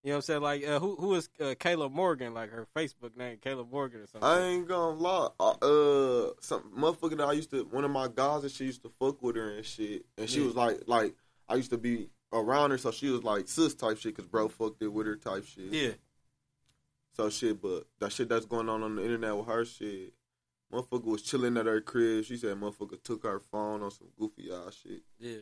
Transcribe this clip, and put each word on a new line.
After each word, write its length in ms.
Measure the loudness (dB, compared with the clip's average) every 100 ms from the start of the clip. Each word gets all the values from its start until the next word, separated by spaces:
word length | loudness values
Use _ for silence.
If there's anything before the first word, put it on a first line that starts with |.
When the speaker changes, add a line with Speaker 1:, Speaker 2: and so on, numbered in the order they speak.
Speaker 1:
You 80 | -2
know 60 | -4
what 0 |
I'm 40 |
saying? 180 | 0 0
Like, 260 | 0 -2 0
uh, 120 | 0
who, 160 | 0 -2
who 180 | 2
is, 140 | 2 0 -4
uh, 160 | -4
Kayla 360 | 0 0 2 0
Morgan? 420 | 2 2 0 -4
Like, 160 | -6 -8
her 160 | -10 -8
Facebook 400 | -4 -4 -6 -14 -8
name, 200 | -10 -6
Kayla 320 | -6 -6 -6
Morgan 320 | -4 -4 -8
or 60 | -16
something. 220 | 2 6
Speaker 2:
I 120 | 6
ain't 260 | 4 0 0
gonna 300 | 0 0 0
lie. 300 | 0 2 0 4
I, 40 | 2 4
uh, 640 | 6 8 8 6 6 4 2 -4
some 300 | -6 -6 -6 0
motherfucker 400 | 0 2 -2 0
that 100 | 2
I 40 |
used 160 | 2 0
to, 120 | -4 -2
one 120 | -2
of 60 | 0
my 160 | 0 -2
guys 280 | 2 2 2
that 80 | -4
she 140 | -6
used 180 | -6 -8
to 80 | -16 _
fuck 220 | 0 2
with 140 | -2 -2
her 180 | -4
and 100 | -8
shit. 400 | -10 -6 -4 -4 -10 -8
And 120 | -2
she 120 | 0
Speaker 1:
Yeah. 60 | 2
Speaker 2:
was 80 |
like, 260 | 4 2 2 2
like, 280 | 4 4 -2 _ _ -2
I 60 |
used 160 | -2 0
to 60 | -2
be 320 | 0 -2 -4 _ _
around 380 | 0 4 4 4
her, 60 | 2
so 100 | -2
she 180 | -2 -2
was 140 | 0
like, 240 | 0 -2 -2
"Sis" 280 | 2 2
type 220 | 2 -2 -2
shit, 160 | -4
'cause 100 | -8
bro 220 | -2 0 0
fucked 340 | 0 -4 -2
it 60 | -4
with 180 | -2
her 100 | -2
type 300 | -4 -6 -6
shit. 200 | -8 -14 -6
Speaker 1:
Yeah. 200 | -2 -2 -4 _ _ _ _ _ _ _ _ _ _ _
Speaker 2:
So 140 | -2 -2
shit, 320 | 0 -2 0
but 240 | -2 -4 -6 _
that 120 | -6
shit 180 | -4 0
that's 160 | 0
going 220 | 0 -4 -2
on 140 | -2
on 120 | -2
the 80 | -2
internet 320 | -2 0 -2 -2
with 80 | -2
her 160 | -2
shit, 500 | -2 -6 -10 -8 -14 _ _ _ _ _ _
motherfucker 300 | -8 -2 -2
was 160 | 0 -2
chilling 340 | 0 0 2 2
at 80 | 2
her 140 | 2
crib. 440 | 0 2 4 2
She 120 | -2 -4
said 200 | -4 -4
motherfucker 420 | -6 -8 -12 -10
took 200 | -8 -4
her 160 | -4 -4
phone 420 | -6 -4 -4 -4
on 80 | -8
some 160 | -10 -20 _
goofy 320 | -6 -6 -12
ass 240 | -10 -12 -16
shit. 180 | -16 -16 -16 -16
Speaker 1:
Yeah. 180 | -12 -12